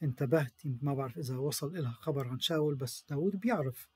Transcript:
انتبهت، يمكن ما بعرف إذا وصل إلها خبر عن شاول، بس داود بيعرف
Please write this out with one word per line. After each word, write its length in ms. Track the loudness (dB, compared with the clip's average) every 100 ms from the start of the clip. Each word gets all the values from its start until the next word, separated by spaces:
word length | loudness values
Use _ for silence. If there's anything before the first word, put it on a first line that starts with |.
انتبهت، 640 | -2 0 4 4 4 -2 -6
يمكن 200 | -2 0
ما 80 |
بعرف 240 | 0 -2 -4
إذا 200 | -4 -2
وصل 400 | -2 -2 -4 -2
إلها 140 | -4
خبر 360 | -2 -2 -2 -2
عن 120 | -2
شاول، 360 | 0 2 2 2
بس 300 | -4 -6 -6
داود 260 | 0 0 0
بيعرف 540 | 0 2 0 -4 -14